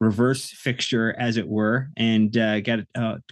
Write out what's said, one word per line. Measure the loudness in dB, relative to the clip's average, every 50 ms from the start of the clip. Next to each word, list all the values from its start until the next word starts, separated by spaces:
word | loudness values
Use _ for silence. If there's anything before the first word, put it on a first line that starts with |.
reverse | 0 2 4 4 2 2 2 0 -4 -10
fixture, | -16 -6 -6 -4 -4 -4 -4 -2 0 0 0 0 -2 -2
as | -2 -2 -2
it | -2 -2
were, | -2 -2 0 2 2 2 0 -2 -4 -4 0
and, | 0 2 4 4 2 2 2 2
uh, | 2 2 0 0
get, | -2 -2 -2 -4 -4 -6 -6
uh, | -4 -4 -4 -4 -8 -12 -6